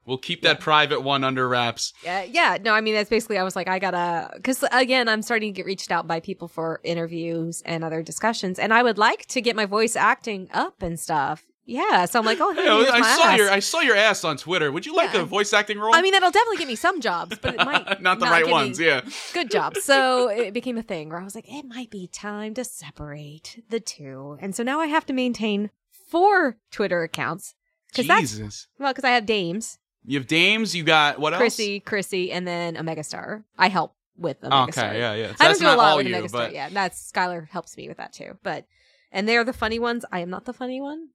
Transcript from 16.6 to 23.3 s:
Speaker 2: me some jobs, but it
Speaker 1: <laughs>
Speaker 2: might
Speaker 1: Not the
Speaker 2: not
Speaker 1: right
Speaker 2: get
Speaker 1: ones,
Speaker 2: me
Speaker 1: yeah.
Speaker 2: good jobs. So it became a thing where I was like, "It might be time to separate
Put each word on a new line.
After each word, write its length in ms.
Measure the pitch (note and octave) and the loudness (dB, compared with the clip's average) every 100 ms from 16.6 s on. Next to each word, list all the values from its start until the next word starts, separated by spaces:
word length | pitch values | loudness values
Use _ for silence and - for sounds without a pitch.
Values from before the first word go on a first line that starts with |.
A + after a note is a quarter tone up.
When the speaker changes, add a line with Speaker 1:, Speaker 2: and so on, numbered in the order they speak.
| C#4+ | -4
Speaker 2:
me 60 | A3 | -2
some 260 | E4+ F4+ | -2 0
jobs, 360 | A3 E3+ E3+ G#3 | -2 -4 -6 -8
but 140 | F3 - | -4 0
it 20 | |
Speaker 1:
<laughs> 80 | A3+ | 2
Speaker 2:
might 360 | - - G3 | 0 0 -2
Speaker 1:
Not 180 | F#3 F#3 | 0 2
the 60 | E3+ | 4
Speaker 2:
not 60 | |
Speaker 1:
right 140 | E3+ E3 | 4 6
Speaker 2:
get 60 | |
Speaker 1:
ones, 260 | D#3+ C3 B2 | 4 2 0
Speaker 2:
me 60 | D#3+ | 2
Speaker 1:
yeah. 160 | C3+ A#3 - - | 2 -2 -12 -8
Speaker 2:
good 180 | F4 A#3+ | -6 -2
jobs. 320 | G3 D3+ G4+ | -2 -2 -4
So 460 | - C4+ C4 B3+ B3 | 2 4 4 2 0
it 240 | G#3+ G#3 | 0 -2
became 240 | A#3 B3+ A3+ | -4 -6 -6
a 40 | |
thing 280 | A3 E3+ D3+ | -6 -8 -8
where 100 | E3+ | -10
I 60 | G3 | -12
was 100 | A3+ | -16
like, 80 | G3 | -16
"It 160 | C#4 C#4 | -16 -14
might 240 | A#3 A#3 | -14 -14
be 160 | G3+ F3+ | -14 -14
time 460 | - G#3 G#3 G#3+ | -12 -10 -8 -8
to 100 | A3 | -8
separate 960 | A#3 - D3 - D3 D3 D3 | -10 -12 -18 -16 -16 -14 -16